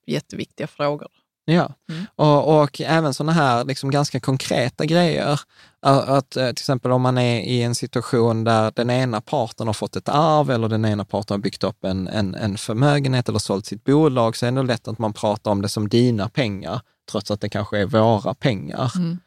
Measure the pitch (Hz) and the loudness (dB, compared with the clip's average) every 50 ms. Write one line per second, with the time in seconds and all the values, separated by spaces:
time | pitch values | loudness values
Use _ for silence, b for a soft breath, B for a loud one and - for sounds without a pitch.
0 | _ - 147 147 - _ - - - - _ - 107 - - - 147 143 147 151 | _ -6 -6 -6 -6 _ -10 -10 -10 -10 _ -10 -12 -12 -6 -4 -2 -2 -2 -4
1 | - - _ _ _ _ _ _ _ - 160 175 143 - 139 _ _ - 160 160 | -8 -16 _ _ _ _ _ _ _ 2 2 2 2 0 -4 _ _ -12 -10 -10
2 | 190 - _ - 151 151 147 143 120 143 160 151 147 139 - - 151 - 156 165 | -10 -12 _ 2 4 4 4 4 4 4 4 4 4 2 -2 -8 -4 0 0 0
3 | 160 147 127 - 147 156 165 170 147 131 120 117 127 135 135 - - 139 135 143 | 0 0 -2 -2 -2 0 2 2 2 2 2 0 0 -4 -6 -4 -4 -2 0 0
4 | 143 - - 127 - - 135 131 - - - 156 120 123 - - 151 151 160 175 | 0 0 -2 -4 -2 -2 -2 -2 -2 -2 0 0 0 -2 -2 -4 -2 0 2 2
5 | 175 165 147 - 98 139 147 151 - b b b b b b b - 143 139 135 | 2 2 2 0 0 -2 -2 -2 -4 b b b b b b b 2 4 4 4
6 | 117 123 135 139 131 - - 135 131 123 113 - - - 139 123 - 127 127 127 | 4 2 2 0 0 -2 -4 -2 -2 -2 -2 -4 -2 -2 -2 0 0 0 2 2
7 | 127 127 127 123 123 120 120 117 92 - 123 123 117 120 120 - - 120 - 123 | 2 2 2 2 2 2 2 0 -2 -2 0 0 0 0 -2 -4 -6 -4 -4 -6
8 | 113 - - 117 113 117 113 113 113 117 113 110 110 110 - - 117 123 123 127 | -4 0 2 2 4 4 2 2 2 2 2 4 2 2 0 -2 -2 0 0 0
9 | 131 127 113 107 - - - 143 117 107 - - 117 113 107 - 107 101 - - | 0 0 -2 -4 -4 -2 -2 -2 -2 -2 -4 -6 -4 -4 -2 -4 -6 -6 -6 -6
10 | - - - 147 160 160 156 151 147 139 127 117 113 107 113 110 110 110 107 104 | -4 0 2 2 4 4 4 4 2 2 0 0 0 0 0 0 0 0 0 -2
11 | 98 - - 98 107 - 104 101 110 - - - - 95 107 - - 95 95 95 | -4 -4 -4 -4 -2 -2 -4 -2 -2 -4 -4 -2 -4 -4 -4 -4 -4 -4 -4 -2
12 | 92 - - 110 101 95 - - 113 107 95 104 - - 113 110 135 147 143 143 | -4 -4 -4 -2 -2 -2 -4 -4 -4 -4 -4 -4 -6 -6 0 2 2 2 2 2
13 | 139 131 131 123 120 - 107 104 - - 101 98 101 - 98 104 - - 139 147 | 0 0 0 0 0 0 -2 -2 -2 -2 -4 -4 -4 -8 -12 -6 0 2 4 4
14 | 160 151 127 127 117 113 110 - - 120 127 135 135 123 120 107 - 117 107 - | 4 4 4 2 0 0 0 -2 -2 -2 0 0 0 0 -2 -4 -4 -10 -6 -4
15 | 117 107 104 - - 107 104 101 - 110 104 101 98 104 - 113 104 101 113 117 | -4 -4 -4 -2 -2 -2 -2 0 -2 -2 -2 0 0 -2 -2 -2 -2 2 2 4
16 | 123 123 120 104 95 - - - 131 107 101 95 - 73 92 - - _ _ _ | 4 4 2 0 -2 -4 -2 -2 -2 -2 -2 -6 -8 -8 -8 -8 -10 _ _ _
17 | _ - - 104 101 - 104 104 - 104 - 104 104 - - 104 101 107 113 110 | _ -8 -6 -6 -4 -2 -4 -4 -4 -4 -4 -4 -4 -2 -2 -2 0 2 4 4
18 | 110 113 113 101 - - 120 - - 147 110 92 69 71 - - - 131 - 185 | 4 6 4 2 0 -4 -6 -2 -2 -2 -2 -2 -6 -8 -6 -4 -4 -2 -2 -2
19 | 175 165 170 180 - | -2 -2 -4 -6 -10